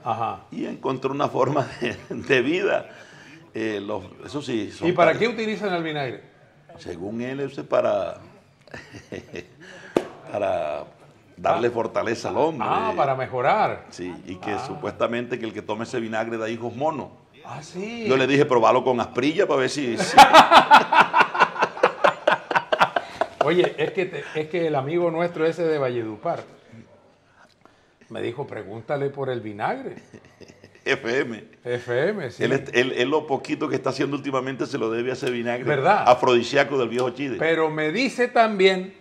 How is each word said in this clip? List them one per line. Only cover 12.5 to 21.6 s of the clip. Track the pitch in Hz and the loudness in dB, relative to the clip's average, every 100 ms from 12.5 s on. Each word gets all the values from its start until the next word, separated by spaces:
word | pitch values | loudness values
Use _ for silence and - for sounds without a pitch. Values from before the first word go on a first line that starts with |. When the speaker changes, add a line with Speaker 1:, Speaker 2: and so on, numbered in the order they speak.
| 151 117 | 0 -2
Speaker 1:
Ah, | 175 226 180 | 0 -2 0
para | 143 | 0
mejorar. | 131 117 127 135 214 165 101 - | 0 -4 -2 2 2 0 -2 -12
Speaker 2:
Sí, | - 87 85 - | -12 -10 -10 -12
y | 92 | -12
que | 107 | -8
Speaker 1:
Ah. | 104 - | -8 -8
Speaker 2:
supuestamente | 95 104 101 113 117 120 120 | -8 -8 -4 -4 -2 -6 -6
que | 113 | -8
el | |
que | 104 | -10
tome | 98 107 | -8 -6
ese | 113 127 | -6 -6
vinagre | 113 110 113 113 | -6 -4 -4 -4
da | 110 | -6
hijos | 117 120 | -6 -8
monos. | 113 151 147 92 - _ - | -4 -4 -4 -10 -16 _ -20
Speaker 1:
Ah, | - 135 | -18 -16
sí. | - 175 208 233 214 | -14 -12 -10 -8 0
Speaker 2:
Yo | 131 | 2
le | 131 | 4
dije, | 139 143 | 4 4
"Probalo | 123 110 123 | 4 6 4
con | 127 120 | 2 0
asprilla | 107 - 139 165 170 | -2 -2 -2 0 0
para | 139 | 2
ver | 127 | 0
si, | 147 127 113 | -2 -4 -2
si". | 185 254 | 4 10
Speaker 1:
<laughs> | 262 330 - 320 - 277 - 311 320 330 - - - - | 12 12 10 8 10 8 8 4 6 4 2 2 0 2